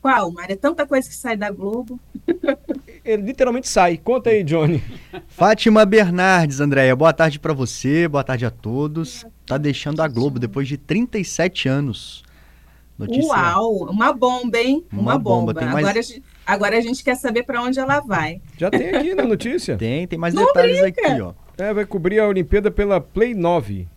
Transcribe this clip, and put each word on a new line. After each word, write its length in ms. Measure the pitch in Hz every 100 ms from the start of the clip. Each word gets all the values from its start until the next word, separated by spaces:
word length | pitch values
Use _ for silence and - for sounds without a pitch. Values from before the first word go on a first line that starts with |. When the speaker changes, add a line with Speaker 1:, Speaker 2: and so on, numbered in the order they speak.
Speaker 1:
Qual, 300 | 269 247 180
Mário? 220 | 170 180
É 40 | 196
tanta 280 | 277 339 294
coisa 220 | 269 262
que 80 | -
sai 220 | 247 220
da 120 | 208
Globo. 480 | 185 196 226 233 247 - - -
<laughs> 760 | 359 311 269 - 277 - - -
Speaker 2:
Ele 180 | 214
literalmente 460 | 202 - 254 240 -
sai. 280 | 208 175 165
Conta 340 | - 247 233
aí, 120 | 214
Johnny. 400 | 156 165 156 165 - - - - -
Speaker 3:
Fátima 560 | - 202 220 233 214 214
Bernardes, 760 | 220 185 180 190 180 156 135
Andréia, 340 | 147 135 131
boa 200 | 127 160
tarde 260 | 156 160 147
pra 140 | 160
você, 520 | 143 123 - 131 156 170
boa 160 | 143
tarde 220 | 131 127 117
a 60 |
todos. 760 | 120 107 127 151 156 160 - - _ -
Tá 120 | 135
deixando 440 | 147 135 147 156
a 60 | 160
Globo 300 | 117 143 127
depois 280 | 117 101 135
de 100 | 143
trinta 400 | - 190 247 220
e 60 |
sete 460 | 175 - 180 - 135
anos. 520 | 135 143 107 - - - - - - - _ _ -
Notícia 300 | 202 247 311
Speaker 1:
Uau, 600 | 220 175 180 226 202 165
uma 240 | 196 254
bomba, 440 | 269 247 247 247 233
hein? 280 | 254 285 -
Speaker 3:
Uma 100 | 101
Speaker 1:
Uma 160 | 113 277
Speaker 3:
bomba, 360 | - 117 113
Speaker 1:
bomba. 60 | 110
Speaker 3:
tem 80 | 123
mais 160 | 143 190
Speaker 1:
Agora 140 | 214
a 20 |
gen-, 220 | 233 - - - -
agora 320 | 202 202 226
a 40 |
gente 220 | 233 254
quer 120 | - 247
saber 280 | 254 226
pra 180 | 240 240
onde 180 | 247 262
ela 220 | 262 285
vai. 400 | 277 180 156 175 - -
Speaker 2:
Já 120 | 175
tem 200 | - 349
aqui 260 | 320 311 381
na 80 |
notícia. 540 | 240 208 233 330 - 107
Speaker 3:
Tem, 280 | 113 139 180
tem 140 | 165
mais 140 | 170
Speaker 1:
Não 120 | 302 494
Speaker 3:
detalhes 360 | 554 480 523
Speaker 1:
brinca. 200 | 571 -
Speaker 3:
aqui, 200 | 359 247
ó. 120 | 90 92 - -
Speaker 2:
É, 160 | 202
vai 120 | 208 202
cobrir 340 | 196 170 214
a 80 | 208
Olimpíada 420 | 190 170 202 202
pela 320 | - 202 190
Play 320 | - 185 240
nove. 540 | 214 170 175 104 98 90